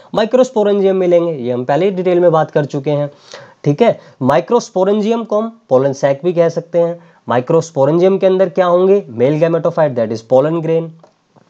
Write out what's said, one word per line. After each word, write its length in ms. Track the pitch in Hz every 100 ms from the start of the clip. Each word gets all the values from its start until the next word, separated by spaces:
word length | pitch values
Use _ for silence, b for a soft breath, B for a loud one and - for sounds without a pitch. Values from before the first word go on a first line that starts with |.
| B 185
माइक्रोस्पोरेंजियम 800 | 220 254 254 226 208 202 190 190
मिलेंगे, 380 | 180 175 170
ये 180 | 151 120
हम 140 | 123 127
पहले 200 | 143 196
ही 60 |
डिटेल 280 | 185 185 175
में 120 | 175
बात 200 | 160 151
कर 140 | 156 143
चुके 260 | 147 143
हैं, 200 | 147 143 B B B B B 147
ठीक 140 | 147
है। 180 | 226 - B B
Microsporangium 1040 | 127 156 175 233 226 185 185 214 208 233 226
को 120 | 208
हम 240 | 226 - -
पोलन 240 | 127 139
सैक 280 | 135 139 139
भी 100 | 175
कह 160 | 170 165
सकते 300 | 165 165 170
हैं। 200 | 170 170 B B -
Microsporangium 880 | 120 123 160 160 139 139 170 190 190
के 60 | 190
अंदर 240 | 185 190
क्या 160 | 185 180
होंगे? 400 | 175 190 202 160
Male 320 | 113 127 156
gametophyte, 560 | 165 165 175 170 151 120
that 180 | 110 113
is 40 | -
pollen 280 | 131 151 165
grain। 280 | 160 165 165 - - _ _ _